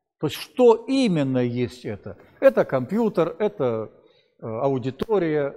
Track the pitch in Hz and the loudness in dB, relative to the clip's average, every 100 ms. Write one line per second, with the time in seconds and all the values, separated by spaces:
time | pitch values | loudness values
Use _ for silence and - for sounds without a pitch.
0 | _ - 147 - - - 240 226 262 269 | _ -8 -8 -8 -8 4 6 6 2 0
1 | 240 160 135 127 123 123 120 - 131 101 | 2 0 0 0 -2 -2 -4 -6 -12 -10
2 | 104 - - - 269 208 - 131 123 214 | -12 -18 -18 2 4 4 0 0 -2 0
3 | 220 180 165 - 214 - 127 110 107 - | 0 0 -2 0 -4 -2 -2 -2 -6 -14
4 | _ _ _ _ 117 113 139 131 127 - | _ _ _ _ -10 -4 -2 -2 -4 -8
5 | - 202 165 151 143 | -2 0 0 -2 -2